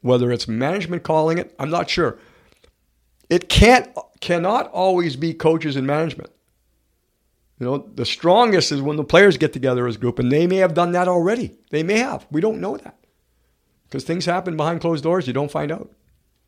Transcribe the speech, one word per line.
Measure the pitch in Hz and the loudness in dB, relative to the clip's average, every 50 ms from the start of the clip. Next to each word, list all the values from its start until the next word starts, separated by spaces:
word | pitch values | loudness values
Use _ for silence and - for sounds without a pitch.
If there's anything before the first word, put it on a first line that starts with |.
whether | - 123 127 123 123 120 | 0 2 2 2 2 0
it's | 120 117 - 117 | -2 -2 -4 -4
management | 110 117 131 147 185 208 170 160 175 165 - | -4 -4 -2 -2 -2 -4 -4 -6 -8 -6 -4
calling | - 160 156 156 160 165 175 | -2 0 2 2 2 0 -2
it, | 175 - _ - | -4 -8 _ -10
I'm | 139 156 | -8 -4
not | 165 175 175 - | -4 -4 -4 -2
sure. | - 180 165 117 - - _ _ _ _ _ _ _ _ _ _ _ _ _ _ _ _ _ _ _ _ _ - | -2 -2 -2 -2 -2 -6 _ _ _ _ _ _ _ _ _ _ _ _ _ _ _ _ _ _ _ _ _ 0
It | 170 180 - - | 0 0 0 2
can't, | - - 202 226 254 247 - - - - - _ _ _ | 4 6 8 8 8 6 4 0 -10 -14 -16 _ _ _
cannot | - - 175 170 170 190 220 254 - - | -6 -4 -2 -2 0 0 -2 -2 -4 -4
always | - 180 185 190 185 180 175 160 131 131 | -4 0 0 2 2 2 0 -2 -4 -4
be | 160 165 151 | -4 -6 -4
coaches | - - 160 165 160 156 151 135 | 0 0 2 2 0 0 -4 -4
and | 139 131 | -4 -2
management. | 139 143 156 165 160 - - - - _ _ _ _ _ _ _ _ _ _ _ _ _ _ _ _ _ _ _ _ _ _ _ _ _ - | -2 -2 -2 -4 -4 -6 -10 -14 -18 _ _ _ _ _ _ _ _ _ _ _ _ _ _ _ _ _ _ _ _ _ _ _ _ _ -8
You | 123 | -6
know, | 123 139 - - - - | -4 -4 -6 -6 -10 -10
the | - 120 | -8 -6
strongest | - - - - 170 185 226 247 226 196 170 - - | -6 -6 -2 2 4 4 4 4 4 4 2 2 0
is | 151 139 | -2 -2
when | 139 147 151 151 | -2 -4 -4 -4
the | 147 | -2
players | - 185 180 202 202 156 123 | 2 6 6 8 6 6 4
get | 156 147 | 0 -2
together | - 131 127 131 127 123 123 120 | -2 -2 -2 0 0 0 0 -2
as | 110 | -4
a | 104 | -2
group, | 127 120 117 - | -2 -2 -2 0
and | 127 123 | 0 0
they | 139 151 170 175 | 2 2 2 2
may | 185 190 | 2 2
have | 190 180 156 | 2 2 2
done | 170 175 175 175 | 0 0 0 0
that | 180 180 180 | 0 0 2
already. | 180 175 165 190 226 254 196 - - _ _ _ | 2 2 2 0 0 -2 -4 -6 -10 _ _ _
They | 143 151 160 | -4 -4 -2
may | 175 208 220 | 0 0 0
have. | 254 269 - - - - | 0 -2 -4 -10 -10 -6
We | 143 156 | -4 -2
don't | 190 220 220 - | 0 0 -2 -2
know | 175 202 277 302 | -6 -8 -8 -10
that. | - - - _ _ _ _ _ _ _ _ _ _ _ _ _ _ _ _ _ _ _ | -12 -18 -20 _ _ _ _ _ _ _ _ _ _ _ _ _ _ _ _ _ _ _
'Cause | - 135 131 | -10 -8 -6
things | - 165 180 147 | -6 -4 -4 -2
happen | 170 175 185 180 180 165 156 | -2 -2 -2 -4 -4 -4 -4
behind | 147 160 170 170 | -2 -2 -2 -2
closed | - 170 165 147 135 | -2 -2 -2 -2 -2
doors, | 160 175 190 147 127 | -2 -2 -2 -2 -2
you | |
don't | 120 135 147 147 | -2 -4 -4 -4
find | - 151 151 147 | -4 -6 -6 -6
out. | 165 - - - _ _ _ _ _ _ _ _ _ _ _ | -8 -10 -12 -16 _ _ _ _ _ _ _ _ _ _ _